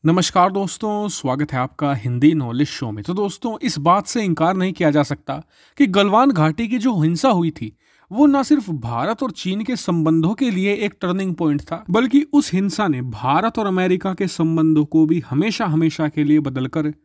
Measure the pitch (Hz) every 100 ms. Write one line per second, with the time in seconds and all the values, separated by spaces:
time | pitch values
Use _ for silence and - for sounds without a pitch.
0 | 156 175 170 190 185 196 196 - 220 208
1 | 208 - 135 135 147 131 127 - 143 135
2 | 113 120 147 160 123 120 147 - 123 104
3 | 101 185 202 - 240 214 254 151 151 190
4 | 202 247 208 165 160 190 185 165 165 147
5 | 143 143 - 139 - _ _ - 262 185
6 | 202 208 269 190 156 156 233 240 240 202
7 | 156 170 269 190 170 - 110 _ _ _
8 | _ 208 294 277 262 294 196 151 113 117
9 | 156 226 262 170 185 196 226 247 - 175
10 | 160 165 165 214 254 185 196 202 202 -
11 | 185 185 190 165 165 147 - 165 - 196
12 | 247 277 302 294 - 185 196 - 202 135
13 | 127 107 123 151 220 226 208 185 185 180
14 | 190 185 190 - 165 160 160 151 151 160
15 | 156 170 - 135 208 196 208 151 165 -
16 | 156 151 143 151 139 131 127 160 151 151